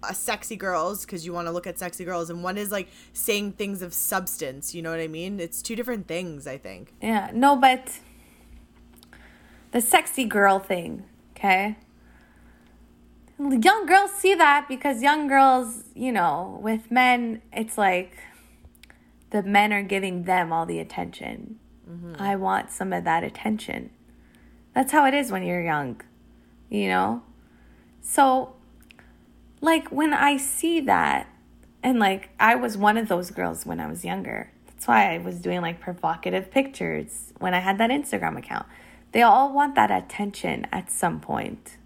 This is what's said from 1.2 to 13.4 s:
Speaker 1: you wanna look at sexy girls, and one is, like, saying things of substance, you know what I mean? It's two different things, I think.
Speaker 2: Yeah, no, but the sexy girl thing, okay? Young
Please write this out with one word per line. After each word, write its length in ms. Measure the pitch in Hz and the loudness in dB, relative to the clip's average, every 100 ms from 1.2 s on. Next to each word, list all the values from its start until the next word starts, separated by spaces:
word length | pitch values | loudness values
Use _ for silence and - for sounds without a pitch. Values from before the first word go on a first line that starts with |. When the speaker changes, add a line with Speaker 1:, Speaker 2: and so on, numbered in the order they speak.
Speaker 1:
you 80 | 165 | -10
wanna 200 | 175 170 | -8 -6
look 120 | 170 180 | -6 -8
at 100 | 175 | -10
sexy 260 | 180 - | -10 -10
girls, 240 | 175 180 170 | -8 -6 -6
and 140 | 175 | -8
one 160 | 175 196 | -6 -6
is, 140 | 208 | -6
like, 160 | 202 180 - - | -6 -8 -16 -18
saying 400 | - - 208 202 | -8 -2 -2 -2
things 300 | 196 202 196 | -6 -8 -6
of 120 | 180 | -8
substance, 800 | - - 190 185 - 143 135 - | -6 -4 -4 -4 -8 -10 -10 -12
you 80 | 170 | -10
know 80 | 165 | -8
what 80 | 165 | -6
I 80 | 160 | -6
mean? 320 | 160 180 202 | -8 -8 -8
It's 240 | 170 - | -8 -8
two 140 | - 226 | -8 -8
different 320 | 240 233 175 | -6 -6 -6
things, 400 | 165 180 147 143 | -8 -8 -10 -12
I 100 | 135 | -12
think. 340 | 95 92 101 - | -14 -16 -18 -10
Speaker 2:
Yeah, 300 | 214 220 196 | -2 -2 -2
no, 220 | 226 277 | 4 4
but 460 | 285 262 254 - - - - _ _ - - - _ - - - - - - - - - | 8 6 4 -2 -16 -18 -20 _ _ -20 -20 -20 _ -20 -20 -20 -20 -20 -20 -20 -20 -4
the 100 | 240 | -2
sexy 440 | 233 339 311 - | 4 2 2 -4
girl 340 | 233 214 202 196 | -2 4 6 6
thing, 460 | 190 185 165 160 - _ _ - | 0 -6 -4 -12 -14 _ _ -4
okay? 400 | 202 185 208 214 _ _ _ _ _ _ - _ _ _ _ _ _ - - | 2 2 2 -6 _ _ _ _ _ _ -20 _ _ _ _ _ _ -20 -20
Young 480 | - | -8